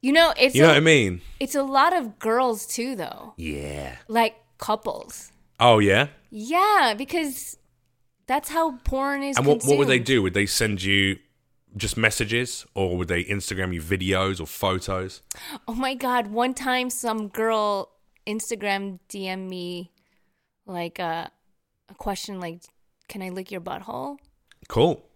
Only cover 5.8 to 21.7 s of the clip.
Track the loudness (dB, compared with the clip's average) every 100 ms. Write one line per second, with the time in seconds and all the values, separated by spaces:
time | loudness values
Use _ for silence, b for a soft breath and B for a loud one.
5.8 | 8 4 2 -4 _ -14 -2 2 4 4
6.8 | 4 0 -4 -4 -4 -6 -12 -16 _ _
7.8 | _ _ _ _ -4 -4 -2 0 0 0
8.8 | -2 0 -2 -2 -2 0 4 2 4 4
9.8 | 4 2 2 2 2 0 0 0 -2 -2
10.8 | 0 2 2 -2 _ _ _ _ _ -8
11.8 | -6 0 0 0 -2 -2 -2 -8 -10 -4
12.8 | -2 0 -2 -2 -2 -6 -4 -4 -4 -4
13.8 | -2 -2 2 2 0 -2 -8 -4 -2 -2
14.8 | -4 -6 -6 -12 _ B B -14 -8 -4
15.8 | -4 -2 -2 0 -2 -2 -2 -2 -2 -2
16.8 | -2 -4 -4 -4 -6 -2 0 2 0 -2
17.8 | -6 _ _ _ -8 -8 -6 -6 -2 -4
18.8 | -4 -12 _ -10 -8 -8 -8 -10 -8 -10
19.8 | -12 _ _ _ _ _ _ _ -12 -8
20.8 | -8 -6 -6 -6 -8 _ _ _ _